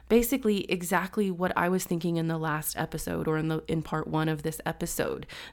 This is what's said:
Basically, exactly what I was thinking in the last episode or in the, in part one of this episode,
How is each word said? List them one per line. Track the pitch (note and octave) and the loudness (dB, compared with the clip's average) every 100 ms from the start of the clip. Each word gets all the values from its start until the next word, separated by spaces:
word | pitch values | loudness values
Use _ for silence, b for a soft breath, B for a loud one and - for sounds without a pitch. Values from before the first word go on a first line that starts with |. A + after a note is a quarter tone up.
| - | 4
Basically, | A#3 A#3 C4+ A3 G3+ - | 4 6 2 2 2 0
exactly | F#3 F3+ F3+ F#3 - G3 | -2 0 0 0 0 0
what | F3 F3+ - | 0 0 2
I | F3 | 2
was | F#3 | 2
thinking | - E3+ F3 E3 | 0 0 2 2
in | D#3+ | 0
the | D#3+ | 0
last | D#3+ D3+ - - | -2 -2 -2 -2
episode | D#3+ D#3+ - E3 D#3+ | -4 -4 -4 -2 0
or | D#3 | 0
in | D#3+ | 0
the, | D#3+ - | -2 0
in | D#3+ | -2
part | D#3 D#3 D#3 | 0 -4 -2
one | D#3 D#3+ | 0 0
of | D#3 | 0
this | D#3+ D#3 | -4 -4
episode, | D#3 D#3 F3 - - - - B B | -6 -4 -4 -2 -2 -4 -8 B B